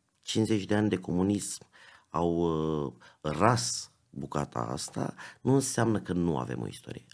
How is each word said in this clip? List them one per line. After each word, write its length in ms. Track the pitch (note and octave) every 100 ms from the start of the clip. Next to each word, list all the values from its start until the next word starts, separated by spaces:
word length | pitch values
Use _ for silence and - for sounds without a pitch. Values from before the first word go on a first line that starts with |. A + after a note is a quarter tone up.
| _ _
cincizeci 440 | - A2+ A2 A2 F#2+
de 100 | G#2
ani 140 | G#2+
de 80 | F#2+
comunism 720 | - F2 G2 G2+ - - - - - - _
au, 260 | D#2+ F2 E2+ E2+ D#2 D#2+ D#2 C2+
uh, 80 | - - _
ras 720 | D2+ D2+ G#2+ B2 - - - _ _
bucata 500 | - C#2 D2 D2 A#1+
asta, 540 | A#1 C2 - - - - - -
nu 120 | B2+
înseamnă 460 | C3+ C3 - A2+ G#2
că 140 | -
nu 240 | F2 E2+ C#2
avem 240 | B1 A#1
o 60 | G#1+
istorie. 380 | - - - -